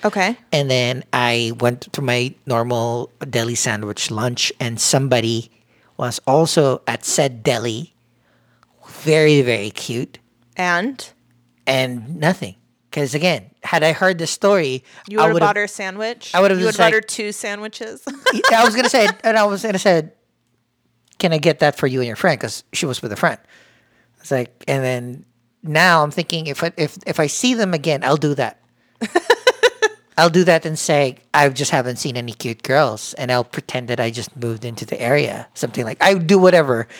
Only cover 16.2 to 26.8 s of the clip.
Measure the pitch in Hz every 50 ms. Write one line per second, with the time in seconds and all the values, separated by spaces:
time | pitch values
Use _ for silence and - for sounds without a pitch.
16.2 | - - - 180 196 196 190 185 185 226 214 - - 220 220 220 214 - - -
17.2 | 220 208 208 - - 214 202 208 214 214 214 - 233 220 220 - - - 277 -
18.2 | - 508 - 220 453 523 - 220 233 262 214 247 247 247 - 262 214 208 202 -
19.2 | - 226 220 220 208 208 202 190 214 226 202 185 - 214 180 165 156 160 _ _
20.2 | _ _ _ _ _ _ _ _ _ _ _ _ _ _ _ _ _ _ _ -
21.2 | - 180 165 156 139 170 151 - 160 147 - - - 135 127 131 123 120 110 -
22.2 | - 185 151 123 - 113 - - - _ - - - 143 123 - - 117 104 -
23.2 | - 165 120 - _ _ _ - _ _ _ _ _ _ _ _ _ _ _ _
24.2 | - - 143 127 123 - _ _ - - 139 135 131 127 127 123 123 123 123 139
25.2 | - _ _ _ _ _ _ _ - 160 151 156 175 185 170 160 147 147 - -
26.2 | 165 - 170 165 160 156 139 - - 170 - -